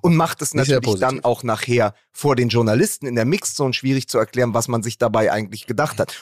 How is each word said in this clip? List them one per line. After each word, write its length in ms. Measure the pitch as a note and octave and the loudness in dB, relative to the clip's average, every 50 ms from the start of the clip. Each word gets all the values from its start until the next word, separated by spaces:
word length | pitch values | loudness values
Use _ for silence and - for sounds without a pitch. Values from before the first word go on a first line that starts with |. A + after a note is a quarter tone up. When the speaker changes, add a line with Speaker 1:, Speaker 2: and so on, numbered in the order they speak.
Speaker 1:
und 160 | - E3+ E3+ | 2 4 4
macht 240 | D#3+ E3 - - - | 4 2 0 -2 -6
es 140 | D3 - - | -6 -4 -2
Speaker 2:
Nicht 120 | A2+ C3+ | 0 2
sehr 100 | C#3 C3+ | 2 2
Speaker 1:
natürlich 240 | B2 B2 A2 G#2 F#2 | 2 2 0 0 0
dann 200 | C3 C3 C3 - | 0 0 0 0
Speaker 2:
positiv. 40 | - | 0
Speaker 1:
auch 160 | A#2+ A#2 - | 0 -2 0
nachher 520 | - A#2 A2 G#2 - A#2+ A#2+ A#2 A2 G2+ - _ _ _ | -2 -4 -4 -2 -2 0 2 2 2 2 0 _ _ _
vor 240 | _ - - C#3+ C3+ | _ -2 0 2 2
den 140 | B2 A#2+ A#2 | 2 2 2
Journalisten 580 | G#2 A#2+ A#2 A2 G#2+ C3 G3+ G#3+ - - D3 | 2 2 4 4 4 2 2 0 -2 -6 -8
in 100 | C3 A#2+ | -4 -2
der 100 | A#2 A2 | 0 0
Mixzone 480 | C3 F#3 G#3 - - - - C#3 C3 A#2+ | 0 0 -2 -2 -6 -4 -2 -2 -2 -2
schwierig 340 | - - C3 C3+ C3+ - - | -2 -2 -2 -2 -2 -2 -2
zu 80 | - A#2 | 0 0
erklären, 360 | G#2+ - - B2 B2 A#2 G#2 | 0 0 0 0 0 0 0
was 120 | A#2 - | -2 -2
man 160 | - A#2+ A#2 | -2 -2 -4
sich 140 | G2+ A#2+ - | -4 -6 -4
dabei 340 | - B2 A2 G#2+ A2 G#2+ - | -2 -2 0 2 2 2 2
eigentlich 360 | F#2+ G#2+ A2 F#2 A2 A2 - | 0 -2 -4 -8 -10 -10 -8
gedacht 320 | - A2+ A#2+ D3+ - - - | -6 -2 -2 -2 -2 -2 -4
hat. 140 | - - - - | -4 -4 -6 -10